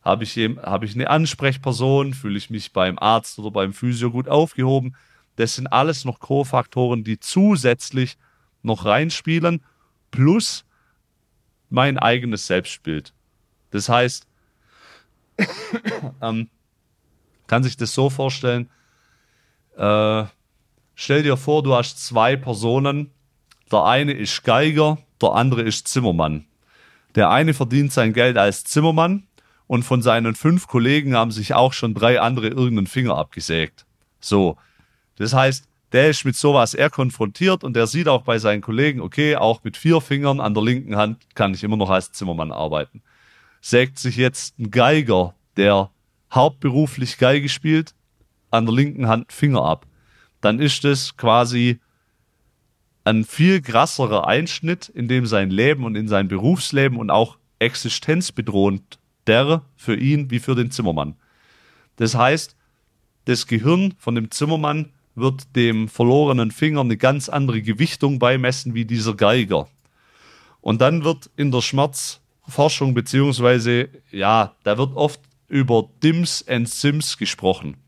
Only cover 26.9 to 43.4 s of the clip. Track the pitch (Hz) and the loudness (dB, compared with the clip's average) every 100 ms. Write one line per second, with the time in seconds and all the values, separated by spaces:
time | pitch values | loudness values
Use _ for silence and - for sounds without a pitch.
26.9 | _ _ - 92 117 160 139 127 131 143 | _ _ 2 4 4 2 0 0 0 0
27.9 | 139 113 110 123 120 101 92 - 151 160 | 2 0 2 2 4 2 0 -2 0 2
28.9 | 160 170 196 _ _ _ _ _ 123 120 | 2 0 -2 _ _ _ _ _ -4 0
29.9 | 127 120 113 113 113 156 175 - 123 120 | 0 2 2 0 0 2 0 0 0 2
30.9 | 147 139 120 113 107 104 117 127 - 117 | 0 0 0 0 -4 -2 2 2 0 -6
31.9 | 101 113 123 117 123 110 135 123 110 95 | 0 2 2 0 -2 -4 -2 -2 0 -2
32.9 | 127 120 73 78 - - 82 78 _ _ | -2 -2 -2 -4 -8 -4 -2 -4 _ _
33.9 | _ _ _ - 101 92 80 _ _ _ | _ _ _ -2 0 0 -2 _ _ _
34.9 | _ _ _ 107 131 135 135 _ _ _ | _ _ _ -2 2 2 0 _ _ _
35.9 | 123 151 147 135 120 147 143 117 - 147 | 4 4 2 -2 0 2 4 2 2 -2
36.9 | - 127 - 107 - 185 185 143 117 110 | 0 -4 -2 -4 0 0 0 -2 0 0
37.9 | 135 151 127 - 113 107 104 98 110 151 | 0 2 0 0 0 0 -2 -2 -2 0
38.9 | 127 85 - 151 147 110 113 110 - 160 | -2 -6 -2 0 2 2 0 -6 -4 2
39.9 | 165 135 139 143 139 107 107 110 123 135 | 2 2 -2 0 0 0 0 0 -2 -2
40.9 | 104 107 113 _ - 101 92 104 107 95 | 0 0 -2 _ -4 -2 -2 -4 -2 0
41.9 | 95 - - 98 82 78 - 78 76 73 | 0 -2 -10 -8 -6 -8 -6 -4 -4 -6
42.9 | - _ _ _ _ | -12 _ _ _ _